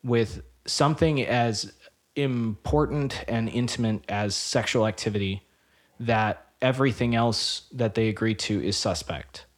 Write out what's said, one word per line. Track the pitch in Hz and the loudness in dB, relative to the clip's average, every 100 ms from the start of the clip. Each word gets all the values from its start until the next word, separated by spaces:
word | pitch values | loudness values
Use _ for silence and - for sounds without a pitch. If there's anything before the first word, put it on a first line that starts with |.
with | 127 117 110 92 - _ - | 2 2 2 -4 -16 _ -6
something | - 147 151 160 143 117 | 2 2 4 2 2 0
as | 120 120 104 101 - - _ _ - | 2 2 0 -6 -14 -20 _ _ -4
important | 139 123 113 104 - 151 151 147 139 - - | -2 0 -2 -4 0 2 2 0 -2 -4 -4
and | 113 113 | -2 -2
intimate | 117 123 - 113 107 - | -2 -2 0 0 -2 -4
as | 101 104 98 | -4 -2 -2
sexual | - 123 113 123 110 | -2 -2 0 2 2
activity, | 104 - 104 98 98 _ _ _ _ _ _ | 0 -2 -2 -2 -4 _ _ _ _ _ _
that | 117 110 110 - - _ | 0 2 2 -2 -10 _
everything | 127 127 135 107 120 117 | 0 4 2 2 0 4
else | 117 107 - - - | 2 2 -2 -6 -10
that | 123 113 104 | -2 0 2
they | 110 | 0
agree | 104 110 | 2 0
to | 110 - 104 | 0 -2 0
is | 78 101 | 0 -2
suspect. | 107 90 - 73 - - - | -2 -2 -6 -10 -10 -20 -20